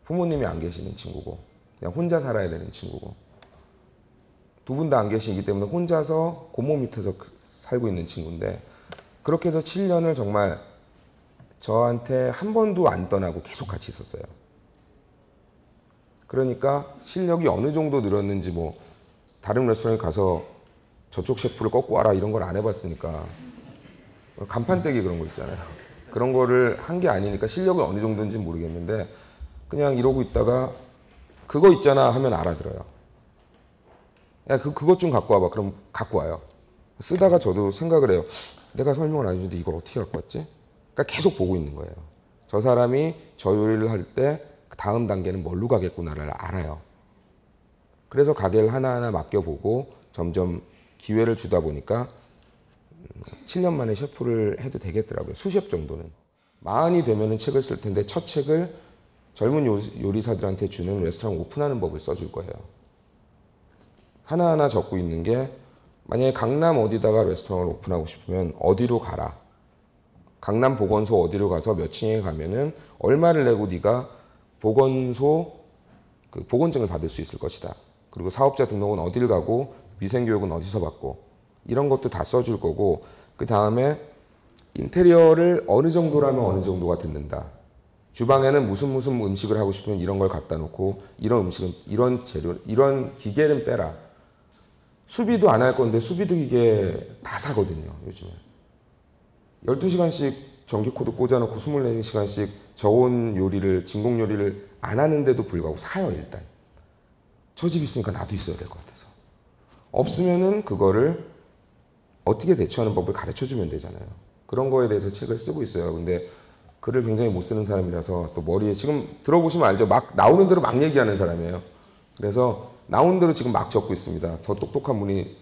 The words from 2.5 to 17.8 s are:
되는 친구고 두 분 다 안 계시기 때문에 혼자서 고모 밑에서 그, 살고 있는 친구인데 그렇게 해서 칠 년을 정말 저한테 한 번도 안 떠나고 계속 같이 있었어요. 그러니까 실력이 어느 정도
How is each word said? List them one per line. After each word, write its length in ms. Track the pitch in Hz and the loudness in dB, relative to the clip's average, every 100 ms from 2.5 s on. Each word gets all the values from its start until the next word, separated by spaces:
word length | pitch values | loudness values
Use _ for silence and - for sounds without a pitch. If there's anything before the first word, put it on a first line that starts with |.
되는 200 | 82 82 | -6 -12
친구고 420 | 80 85 - - - _ - - _ _ _ _ _ _ _ _ _ _ _ | -14 -14 -14 -14 -18 _ -20 -20 _ _ _ _ _ _ _ _ _ _ _
두 100 | - | -8
분 160 | 135 160 | -4 0
다 80 | 131 | 2
안 100 | 104 | 2
계시기 360 | 110 110 98 | -2 -2 -4
때문에 260 | 101 98 101 | -2 -2 -2
혼자서 760 | 170 170 165 151 160 165 165 - | -2 0 0 0 0 -2 -4 -12
고모 240 | - 131 151 | -6 -2 -2
밑에서 380 | 123 - 98 - | -2 -6 -6 -6
그, 140 | - - | -12 -20
살고 420 | _ - - 123 117 | _ -20 -6 -2 -2
있는 200 | 90 82 | -2 -6
친구인데 520 | - 80 82 98 90 - - - - - _ | -10 -10 -8 -6 -8 -12 -20 -20 -20 -20 _
그렇게 260 | - 160 175 | -2 0 0
해서 140 | 160 | -2
칠 240 | 156 180 196 | -2 -2 0
년을 260 | 175 165 143 | 2 2 0
정말 440 | 101 104 98 78 - - _ _ _ _ _ _ - _ | 0 2 2 -2 -10 -20 _ _ _ _ _ _ -20 _
저한테 680 | - 110 120 120 120 131 127 | -2 2 2 0 -2 0 0
한 220 | 117 202 | -2 -2
번도 360 | 220 220 180 160 | 2 2 4 2
안 200 | 90 90 | 2 0
떠나고 340 | 101 92 82 | -2 -2 -6
계속 260 | - - 92 | -10 -12 -10
같이 220 | 95 - | -10 -10
있었어요. 300 | - - - - - _ _ _ _ _ _ _ _ _ _ _ _ _ _ _ _ _ _ - | -16 -14 -14 -16 -20 _ _ _ _ _ _ _ _ _ _ _ _ _ _ _ _ _ _ -6
그러니까 680 | 127 131 123 135 139 - - | -2 0 0 -2 -2 -4 -16
실력이 420 | - 180 180 170 156 | -10 -4 0 2 2
어느 240 | 90 135 | 2 0
정도 280 | 156 | 0